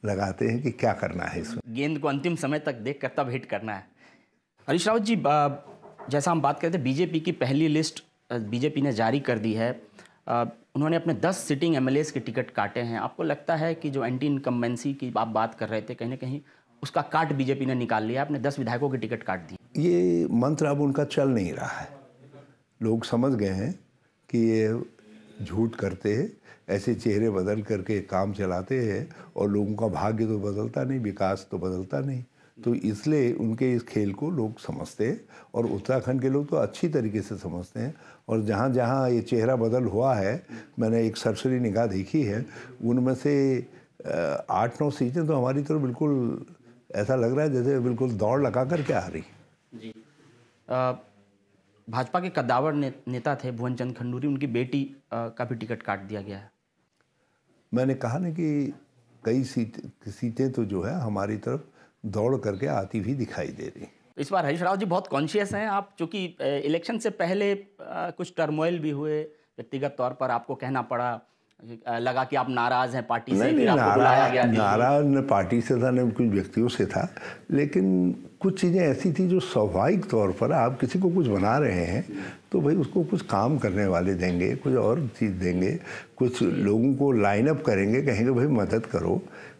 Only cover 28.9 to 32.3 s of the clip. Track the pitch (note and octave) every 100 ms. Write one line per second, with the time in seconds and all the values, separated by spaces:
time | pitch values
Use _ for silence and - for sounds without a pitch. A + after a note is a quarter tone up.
28.9 | G2 D#3+ - - - G2+ G2+ G#2 G#2+ A2+
29.9 | F2+ G#2 A2 A2 A2 G#2 G2+ A2+ B2 C3
30.9 | C3+ G#2+ F#2+ F#2+ G2 - F#2+ F#2 F#2 F#2+
31.9 | C#3 C3+ C3 A#2+